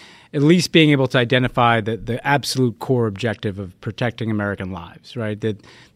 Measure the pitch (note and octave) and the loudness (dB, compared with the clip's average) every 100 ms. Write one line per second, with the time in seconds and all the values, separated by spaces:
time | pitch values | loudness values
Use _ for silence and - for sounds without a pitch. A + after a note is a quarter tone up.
0 | - - _ D3+ D3 F3+ - E3+ D#3 C#3+ | -20 -20 _ 0 4 4 4 4 6 4
1 | C3 C3+ A#2+ B2+ B2+ - A#2+ A#2 G#2+ A2 | 2 0 2 2 2 2 2 2 0 -2
2 | A2+ A#2+ C#3+ C#3+ - C3 B2 G#2+ - B2+ | -2 -6 0 -2 0 -2 -2 -2 -2 0
3 | A2+ G2 A#2 G#2 A2 F#2+ F#2+ - - - | 0 -2 -6 -4 -6 -8 -12 -12 -12 -6
4 | B2 - A2 G#2+ G2+ F#2+ F#2 F#2 E2+ - | -6 -4 -4 -4 -4 -6 -8 -10 -14 -20
5 | - B2 A2 G#2 A2 G#2 - - - | -14 -8 -8 -4 -6 -6 -12 -20 -20